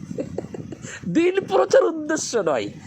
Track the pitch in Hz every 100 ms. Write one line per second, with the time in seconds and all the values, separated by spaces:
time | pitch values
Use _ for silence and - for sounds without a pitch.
0 | - - - - - - - - - -
1 | - 185 349 381 - 381 - 523 392 320
2 | 302 311 - 233 165 127 101 -